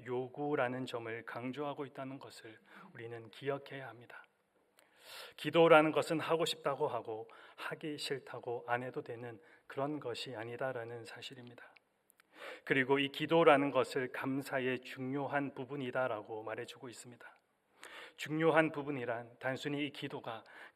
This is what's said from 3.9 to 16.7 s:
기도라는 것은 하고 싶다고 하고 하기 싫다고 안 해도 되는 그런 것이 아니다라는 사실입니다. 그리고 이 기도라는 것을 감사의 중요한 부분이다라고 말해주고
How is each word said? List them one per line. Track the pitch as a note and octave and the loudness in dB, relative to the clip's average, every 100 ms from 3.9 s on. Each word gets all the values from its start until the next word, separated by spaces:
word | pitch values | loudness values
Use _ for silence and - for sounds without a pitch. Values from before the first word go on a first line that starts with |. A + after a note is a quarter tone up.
| A#2 A#2 - - _ _ _ _ _ - _ - - - - | -16 -18 -18 -20 _ _ _ _ _ -20 _ -18 -16 -14 -8
기도라는 | D3+ E3 E3 D#3 D#3 | 2 8 12 12 10
것은 | D3 C3 D#3 | 4 2 0
하고 | C#3+ E3 D#3 | 2 2 0
싶다고 | - D3 C#3 C#3 | 0 -2 0 0
하고 | A#2 A2+ A2 A2+ - - - | -2 -6 -8 -10 -16 -20 -10
하기 | - D3 D#3+ C#3+ | -8 -6 -6 -6
싫다고 | - C3+ - B2 B2 A#2+ - | -4 -6 -6 -8 -4 -4 0
안 | B2 | 0
해도 | B2+ D3 | 0 -6
되는 | - A#2 A#2+ G#2+ - - - | -8 -8 -10 -12 -18 -20 -10
그런 | C#3 C#3 D3+ | -4 -2 -2
것이 | B2 A2 C3 A2 | -4 -6 -6 -6
아니다라는 | A#2 A#2+ C3+ B2 A#2 A#2+ A2 | -6 -4 -4 -4 -6 -10 -12
사실입니다. | B2 - B2+ A#2+ A#2 - - _ _ _ _ _ - - - | -12 -14 -14 -16 -18 -20 -20 _ _ _ _ _ -16 -14 -6
그리고 | - C3+ B2+ C#3 | 2 2 4 4
이 | C#3 | 2
기도라는 | - D3 E3 D#3 C#3 C#3+ | -2 4 8 10 10 8
것을 | B2+ A#2 C#3 B2+ | 2 2 0 -2
감사의 | - C3+ C3+ C3+ C#3 B2+ B2 | -2 -2 -2 -2 -2 0 -2
중요한 | - C3+ C3 C#3+ C3 C#3+ C#3 | -6 -8 -4 -2 0 -2 -2
부분이다라고 | C#3 B2+ C#3+ B2 C3 B2+ G#2+ G#2 G#2+ | -6 -8 -6 -4 0 0 -2 -6 -8
말해주고 | A2 A2+ A#2 | -6 -8 -8